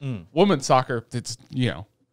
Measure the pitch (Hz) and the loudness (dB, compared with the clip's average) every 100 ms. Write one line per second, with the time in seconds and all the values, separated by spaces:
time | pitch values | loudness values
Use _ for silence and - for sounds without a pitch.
0 | 139 110 85 147 202 156 - 135 127 120 | -10 -10 -4 2 4 2 4 2 2 -6
1 | - 123 - - _ 135 123 73 104 _ | -6 -10 -10 -14 _ -4 -2 -4 -12 _
2 | _ | _